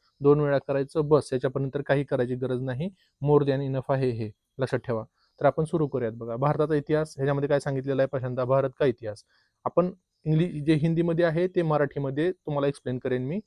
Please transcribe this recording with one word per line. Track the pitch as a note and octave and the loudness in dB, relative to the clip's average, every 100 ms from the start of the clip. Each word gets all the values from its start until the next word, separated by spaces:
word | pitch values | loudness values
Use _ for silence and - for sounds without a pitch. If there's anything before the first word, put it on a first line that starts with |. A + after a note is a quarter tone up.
| _ - | _ 0
दोन | C#3 D3 | 4 4
वेळा | C#3+ C#3 - | 4 0 0
करायचं, | C#3 C3+ E3 D3 | -2 -2 -2 2
बस. | D3 - | 2 2
याच्यापर्यंत | C3 C3+ C3+ C3+ C#3+ C#3 | -2 -2 -2 -4 -4 0
काही | C#3+ | 0
करायची | C#3 C3+ B2+ B2+ | 0 -2 0 -2
गरज | B2+ B2+ | -4 -4
नाही, | C3 B2+ F#3 - _ _ | -4 -6 -8 -10 _ _
more | C#3+ D3 C#3 | 2 4 4
than | C3+ | 0
enough | C#3 C3+ - | -2 -4 -2
आहे, | C3+ B2+ | 0 0
हे | A2 G#2+ - _ - | -2 -6 -10 _ -6
लक्षात | C3 B2+ | -2 -2
ठेवा. | - A2 A2 _ _ - | -2 -6 -8 _ _ -2
तर | C#3 | 0
आपण | D#3+ | 2
सुरू | D#3+ E3+ C#3+ | 0 0 0
करूयात | C3 A#2 A#2 | -2 -4 -4
बघा. | A#2 A#2 | -8 -2
भारताचा | D3 D3+ D3+ D3+ | 0 2 0 0
इतिहास, | C#3 D3+ D#3 - | 0 -2 -2 -4
ह्याच्यामध्ये | C#3 C#3+ C#3 | -2 0 0
काय | C#3+ | 0
सांगितलेलं | C#3+ C3+ C3+ C3 | 0 -4 -2 0
आहे | C3+ | 0
पहिल्यांदा, | C#3 B2 B2 B2 | -2 -4 -4 0
भारत | C3+ C3+ - | 2 0 0
का | C#3+ | 0
इतिहास. | A2+ A2 G#2 - _ _ _ | 0 -6 -12 -16 _ _ _
आपण | B2 - F3+ - _ _ D#3 | -2 0 0 -4 _ _ 0
इंग्लिश | D#3 F3 D3+ | 2 0 -2
जे | C#3+ | 0
हिंदीमध्ये | D#3 E3 E3 E3+ E3 E3+ | 2 2 2 0 2 2
आहे | D#3 F3+ | 2 0
ते | F3+ | 0
मराठीमध्ये | E3 D3 C#3+ C#3+ C3+ C3+ F3 | 0 2 0 -2 -4 -2 -2
तुम्हाला | - - C#3+ C#3 | -2 -6 -2 -2
एक्सप्लेन | - B2+ B2+ | -2 -6 -6
करेन | B2+ B2+ B2+ | -2 -2 -2
मी, | G3 | -6